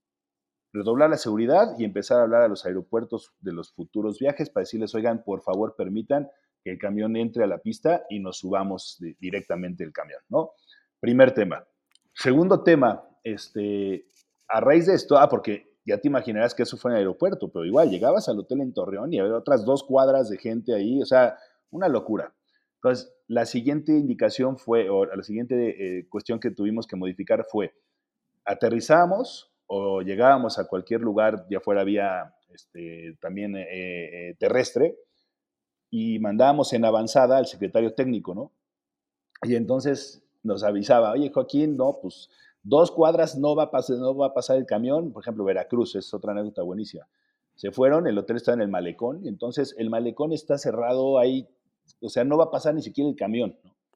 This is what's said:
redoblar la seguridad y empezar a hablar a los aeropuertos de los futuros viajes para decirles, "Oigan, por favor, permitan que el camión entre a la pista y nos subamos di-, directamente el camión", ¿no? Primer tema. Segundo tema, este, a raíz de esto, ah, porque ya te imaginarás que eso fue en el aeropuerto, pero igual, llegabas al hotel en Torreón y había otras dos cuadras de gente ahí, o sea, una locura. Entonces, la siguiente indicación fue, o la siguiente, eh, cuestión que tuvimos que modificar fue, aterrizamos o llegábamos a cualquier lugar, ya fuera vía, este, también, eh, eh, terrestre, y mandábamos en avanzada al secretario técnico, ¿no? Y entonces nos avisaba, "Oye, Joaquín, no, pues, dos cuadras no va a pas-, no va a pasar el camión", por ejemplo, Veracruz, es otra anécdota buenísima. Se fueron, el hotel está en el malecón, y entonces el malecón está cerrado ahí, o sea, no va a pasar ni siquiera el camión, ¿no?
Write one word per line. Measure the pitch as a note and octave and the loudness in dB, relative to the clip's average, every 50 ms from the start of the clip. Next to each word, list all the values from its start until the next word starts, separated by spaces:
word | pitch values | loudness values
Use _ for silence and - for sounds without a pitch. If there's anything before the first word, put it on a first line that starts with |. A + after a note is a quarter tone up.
| _ _ _ _ _ _ _ _ _ _ _ _ _ _ - | _ _ _ _ _ _ _ _ _ _ _ _ _ _ -10
redoblar | G#2 G2 A2+ A#2 C3+ D3+ D#3 | -4 -2 0 4 4 4 4
la | D#3 | 4
seguridad | C#3 - A2+ G#2 A2 A#2 A#2+ D3+ F#3+ A#3 A3 - | 2 -2 -2 -2 0 2 4 4 4 4 2 0
y | A#2+ A2 | -4 -6
empezar | G#2 F2+ G2+ G2 - B2+ B2 | -4 -4 -4 -2 2 2 4
a | A#2 | 4
hablar | A2+ A#2 A#2 | 4 4 4
a | A#2+ A2 | 4 4
los | G2 - - | 2 -2 -6
aeropuertos | F#2 F#2 F#2+ F2+ - A#2 A2+ A2+ A2 A#2 G#2+ - _ _ _ | -6 -6 -6 -6 -4 -4 -4 -4 -4 -8 -10 -10 _ _ _
de | - F#2+ E2+ | -10 -10 -8
los | E2+ E2 - | -8 -10 -14
futuros | _ - A2 - - G#2+ G#2 G#2+ G#2 - | _ -16 -16 -8 -6 -4 -4 -4 -4 -2
viajes | C3+ C#3+ C#3 - D3+ - | -2 -2 -2 -2 -6 -4
para | - G2+ F#2+ | -4 -4 -4
decirles, | - - A2 A2 G#2 - | -4 -4 -6 -6 -6 -4
"Oigan, | A2 A2 A#2 A2+ A2 - | -2 -2 -2 -2 -4 -6
por | G2+ G2 F2 | -8 -8 -6
favor, | - G#2 F#2+ G2 A2 A2 - | -6 -4 -2 -2 -2 -4 -4
permitan | - F#2+ F#2 G2+ A2 G#2+ - C#3 D3 C#3 - - _ _ _ _ _ _ | -6 -6 -6 -6 -6 -4 -2 -2 -2 -2 -6 -12 _ _ _ _ _ _
que | F#2+ | -12
el | F#2 | -10
camión | E2 G#2 G2+ G2+ G#2+ A2 A2 A2 | -8 -6 -6 -4 -4 -2 -2 -2
entre | A2+ A#2 A2+ A2+ A#2+ A2 | -2 -4 -2 -2 0 0
a | |
la | G2 F2 E2 | 0 -2 -4
pista | - A2 G#2+ - - D#3 F3 - - - | -6 -8 -8 -2 0 0 0 0 -2 -6
y | G#2+ G#2 | -10 -10
nos | F#2+ F#2 F2+ - | -8 -10 -10 -10
subamos | - F#2 G2 F#2+ G2 G2 F#2+ F2+ - - - - | -6 -4 -4 -2 -2 -4 -6 -8 -10 -14 -16 -14
di-, | F2 E2 - _ | -14 -16 -14 _
directamente | F#2+ F2+ F#2+ G2 - - F2 F2+ F2+ F2+ F2 F2 E2+ | -10 -8 -8 -8 -8 -8 -8 -6 -8 -8 -10 -10 -12
el | D#2 - | -12 -10
camión", | - D2+ D2+ C#2+ - - - | -12 -12 -12 -16 -20 -10 -4
¿no? | A2+ D3+ F3+ - - _ _ _ _ _ _ _ _ _ | -4 -4 -4 -4 -8 _ _ _ _ _ _ _ _ _
Primer | - A#2 A#2+ C3 C3 B2+ C3 | -2 2 6 8 8 8 6
tema. | A#2 G#2 F2 D2 - - _ _ _ _ _ _ _ _ _ _ | 4 0 0 -2 -6 -10 _ _ _ _ _ _ _ _ _ _
Segundo | - - B2+ B2+ D3+ F3 F#3+ G3 - - | -2 0 2 4 4 6 4 4 4 6
tema, | E3+ E3 D3 B2+ A2+ G2 - - _ _ _ - | 6 6 6 6 4 2 0 -6 _ _ _ -10
este, | A#2 G#2 G2+ - - - A2 G#2 G#2 G2+ G2+ G2 G2 F#2 - - _ _ _ _ _ _ _ _ | -10 -10 -10 -12 -10 -8 -6 -4 -2 -2 -2 -2 -2 -4 -6 -8 _ _ _ _ _ _ _ _
a | - A2 A2 | -4 -2 2
raíz | A2 C3+ D3+ E3+ E3 | 4 4 6 6 6
de | F#3+ F#3 | 4 2
esto, | C#3 - - D3 | 2 4 4 6
ah, | C3+ D3 C#3+ | 8 8 6
porque | B2+ G#2 - A2 G2+ G#2 - _ _ _ _ | 6 2 -2 -4 -6 -6 -8 _ _ _ _
ya | A2 G#2 | -2 -2
te | C3 - | 0 0
imaginarás | D3 C#3 B2 A2+ A#2+ G#2+ G#2+ A#2 A#2+ - | 0 0 0 -2 -2 0 0 0 0 0
que | - A#2+ | -2 -4
eso | - B2 | -4 -4
fue | A2 - B2 | -6 -4 -2
en | A#2+ | 0
el | G#2+ | 0
aeropuerto, | G2 F#2 F2+ - E3+ G3 - - G2+ E2+ | 0 0 0 0 0 -2 0 -4 -6 -8
pero | - F2+ E2 | -8 -6 -4
igual, | F2 G#2+ D3 E3+ C3+ | 2 4 4 4 4
llegabas | G2 F2 A2 C#3 F3+ G#3+ - - | 2 2 2 2 2 2 0 -2
al | A#2 G#2 | -4 -4
hotel | F#2+ - B2+ C#3 | -6 -4 -4 -4
en | C#3 B2+ - | -4 -4 -4
Torreón | G#2 F2+ G2 G2 G2 A#2+ E3 E3+ | -6 -6 -6 -6 -6 -6 -4 -2
y | G#2 | 0
había | F#2+ G#2+ A2+ | 0 0 -2
otras | A#2 - C#3+ C#3 A#2 G#2 | -2 0 2 2 2 2
dos | A#2+ C#3 C3+ - | 2 0 0 0
cuadras | - B2+ C3+ C3+ C3+ C3+ C3+ B2+ G#2+ | 2 4 4 4 6 4 2 2 0
de | G2 | -4
gente | - - A2+ A2+ A#2 G#2+ - A2+ | -6 -6 -6 -6 -4 -2 -2 -2
ahí, | G2+ G2 A2+ C3 C#3 | 0 0 0 0 -2
o | A2+ | 0
sea, | - C3+ - G#2 F#2+ - - - _ _ _ _ _ | 4 4 6 6 4 2 -4 -14 _ _ _ _ _
una | - E3+ G3 | -6 -2 0
locura. | F3 B2+ A2 - - G#2+ F2+ - - - _ _ _ _ _ _ _ _ | 0 0 0 -2 -4 -4 -6 -6 -8 -14 _ _ _ _ _ _ _ _
Entonces, | _ - B2+ B2+ B2 - - _ _ _ | _ 0 0 0 0 -4 -12 _ _ _
la | - A#2 A#2+ A#2 | -4 -2 -2 -2
siguiente | A#2 - A#2+ A#2 C#3 D3 D3+ D3 D#3 D3+ | 0 -2 -2 -2 -2 -2 0 0 2 2
indicación | D3+ D3 B2+ A#2 - A2+ G#2 - - B2+ C3 C3 | 2 2 0 0 0 0 0 0 0 -2 -2 -2
fue, | - _ A2+ A#2 A#2 G#2 F#2+ | -4 _ 0 2 2 2 2
o | G2+ G2 G2 | 2 2 0
la | - F#2+ F#2+ F2+ | 0 -2 -8 -10
siguiente, | - G#2 A2+ B2 B2 C3 B2 A#2+ A2 - - G2 F#2 F2+ F2+ | -8 -8 -8 -4 -2 -2 0 0 -2 -2 -4 -8 -8 -8 -8
eh, | F2 _ | -10 _
cuestión | - G2+ - - A#2 G#2+ | -10 -8 -6 -6 -6 -4
que | - A#2 | -4 -6
tuvimos | F#2 - G2+ G#2+ A2 A2+ G#2+ | -4 -4 -4 -4 -4 -4 -6
que | - G2+ | -8 -10
modificar | F#2 F#2 F#2 F2+ - F#2+ - A2 G#2+ - - | -8 -8 -8 -8 -8 -2 0 0 0 0 -2
fue, | - G#2+ G2 - - _ _ _ _ _ _ _ _ _ _ _ _ _ _ | -4 -4 -4 -4 -8 _ _ _ _ _ _ _ _ _ _ _ _ _ _
aterrizamos | G2+ G2+ - A#2 A2 A#2 A2+ - - D3+ E3+ F3 F3+ F#3+ G#3+ C4+ - - - - _ _ _ _ | -8 -4 -2 0 0 0 -2 2 4 6 6 6 4 2 -2 -4 -6 -12 -16 -20 _ _ _ _
o | - G3 - G2 G2 G2 F#2+ | -8 -6 -4 -2 -2 -2 -2
llegábamos | F#2 F#2+ F#2+ G2+ A#2+ C3+ C#3 B2+ A#2+ A2 - G#2+ | -4 -4 0 4 6 6 6 6 2 -2 -4 -6
a | F2+ | -6
cualquier | - F#2+ F#2 F#2 - A#2 A#2 | -4 -4 -6 -4 -4 -4 -2
lugar, | A#2 A2 G2+ G#2+ G#2+ A2 A2 G2 F2 F#2 | -2 0 2 2 2 2 0 -2 -4 -6
ya | G2 F#2 | -6 -4
fuera | - G#2+ G2+ G2+ G2 | -2 0 0 2 2
vía, | G2 G#2 G2+ G2 G2 F#2 F2+ E2 - _ _ _ _ F2 | 2 0 0 0 -2 -2 -6 -8 -12 _ _ _ _ _
este, | - _ _ - F2 E2+ E2 E2 E2 E2 E2 D#2+ _ | -20 _ _ -18 -16 -16 -14 -14 -16 -16 -18 -16 _
también, | - E2+ F#2 G2+ G#2 G#2 G2+ | -12 -10 -10 -8 -8 -8 -8
eh, | G2 F2+ E2 F#2 F#2 F#2 F#2 F2+ F2 E2+ D2+ F2 F2 F2 F2 | -10 -12 -12 -12 -10 -10 -10 -10 -10 -10 -12 -12 -12 -14 -14
eh, | F2 | -6
terrestre, | - - G#2+ - B2+ B2 - - A#2+ C#3+ E3+ - - _ _ _ _ _ _ _ _ _ _ _ _ _ _ _ _ _ _ | -2 -2 0 2 0 0 0 0 0 0 0 0 -4 _ _ _ _ _ _ _ _ _ _ _ _ _ _ _ _ _ _
y | A#2 A2+ A2 A2+ A2+ A2 | -6 -4 -2 -2 -2 -2
mandábamos | G#2+ G2+ G#2 A2 B2+ C#3 C#3+ D3 C3 - C3+ | -2 0 2 4 4 4 4 4 2 0 0
en | A#2 A#2 | 0 2
avanzada | A2+ A2 A2 A2+ A2+ - C#3 B2+ B2 C3 | 2 2 2 0 2 4 4 6 6 6
al | C3+ B2 | 4 2
secretario | - - - G2 F#2 - A2+ A#2 A2 A2+ | 0 -4 -6 -6 -2 2 2 2 2 0
técnico, | - C3 B2+ A#2+ G2+ - F#2 F2+ | -2 -2 -2 -2 -4 -6 -8 -10
¿no? | G#2 C#3 - _ _ _ _ _ _ _ _ _ _ _ _ _ _ _ _ _ _ - | -10 -12 -14 _ _ _ _ _ _ _ _ _ _ _ _ _ _ _ _ _ _ -2
Y | A#2 B2 | -2 0
entonces | A#2 A2+ F#2+ B2+ C3 B2+ C#3+ C#3 - - - - - _ _ _ _ - | 0 0 0 0 0 0 0 -2 -2 -4 -12 -20 -20 _ _ _ _ -6
nos | A2 G2 F#2+ A2 | -4 -4 -2 0
avisaba, | G#2 G2+ G2+ G2+ - B2+ A#2+ A2+ G#2+ A2+ | 0 0 0 4 6 6 6 6 4 2
"Oye, | C#3 D3 C#3 | 0 -2 -2
Joaquín, | - C#3 B2 - - C#3+ D3+ D#3 D3 | -2 -2 -2 0 0 0 0 0 0
no, | B2+ B2+ - F#3+ - | 0 0 -2 -2 -4
pues, | - F2+ - - - - _ _ _ _ _ _ | -8 -14 -14 -16 -20 -20 _ _ _ _ _ _
dos | - G2+ C#3 D3+ E3+ - | -2 4 6 6 6 6
cuadras | - D#3+ D#3+ D#3+ E3 E3 D#3+ - - | 4 4 4 4 4 4 2 0 0
no | C3+ C#3+ D3 D3 | -2 0 0 2
va | D#3 D3+ | 0 0
a | D3+ | 0
pas-, | - C3 B2 - B2+ | -2 -2 -2 -2 -2
no | B2 B2+ C3 C3+ | -2 -2 -2 0
va | C#3 C#3 | 0 -2
a | C3 - | -2 -2
pasar | B2+ B2 - C3 | -2 -2 0 0
el | C3 B2 | 0 0
camión", | - G#2+ G#2+ A#2+ B2+ C#3+ D#3+ F3 D3+ | 0 -2 -2 0 0 0 -2 -2 -4
por | G2+ G#2+ - | -8 -10 -10
ejemplo, | A#2+ A2 G#2+ G2 | -8 -6 -4 -2
Veracruz, | F#2+ F#2 F#2 F2+ - B2 A#2+ A2 - - | 0 0 -2 -2 -2 0 0 0 0 -4
es | G2 - - - | -8 -8 -8 -10
otra | G2 - G#2 G2+ | -10 -8 -6 -6
anécdota | G#2 G#2+ G#2 G#2 - | -6 -6 -8 -8 -8
buenísima. | - F2 F#2 G#2+ G#2 - - - - _ _ _ _ _ _ _ _ _ _ | -8 -8 -8 -8 -10 -12 -14 -18 -20 _ _ _ _ _ _ _ _ _ _
Se | - - G2+ | -12 -10 -6
fueron, | - B2 C3 C#3 D3 E3 E3 | 0 2 4 4 4 4 2
el | C3+ G#2+ | 0 0
hotel | G2+ G2 - A#2 | -2 -2 -2 -4
está | A#2+ - C3 A#2+ | -2 0 0 0
en | A#2+ | 0
el | G#2 | 0
malecón, | G2+ F#2+ F2+ F2 F2 E2+ - A#2 B2 D3 F3+ G3+ | -2 -2 -4 -4 -6 -6 -6 -6 -6 -6 -8 -10
y | A2+ | -10
entonces | G2+ - A#2 A#2+ B2 D3+ C3+ B2+ - | -10 -8 -8 -6 -4 -4 -6 -6 -6
el | A2+ A2+ A2 | -6 -6 -4
malecón | A2+ A#2 A#2+ A#2+ A2 - D3 D#3+ D#3+ | -4 -4 -4 -4 -4 -4 -4 -4 -4
está | D3+ - - C#3 | -4 -4 -4 -4
cerrado | C#3 - B2+ G#2+ A#2 A#2 B2 B2+ C3 C3 C3+ C3+ | -2 -2 -4 -4 -2 -2 -2 0 0 0 2 4
ahí, | B2+ B2 C3 C3 C3+ B2+ - _ _ _ _ _ _ _ _ _ _ | 4 4 4 2 0 -4 -8 _ _ _ _ _ _ _ _ _ _
o | A#2+ A2 | -12 -4
sea, | - B2+ B2 | -2 -2 0
no | C#3 D3 | 2 4
va | D#3+ D#3+ | 4 2
a | D#3+ | 2
pasar | D3 B2+ - D3+ D3+ | 0 -2 -2 -2 -2
ni | D#3 | -2
siquiera | - A2 - C#3+ C#3+ D3 | -4 -6 -4 -2 -2 -2
el | B2+ | -2
camión, | - G2+ G#2 A2 A#2+ A#2 F#2+ - _ _ | -2 -4 -2 -2 -2 -2 -4 -6 _ _
¿no? | _ _ _ _ _ _ | _ _ _ _ _ _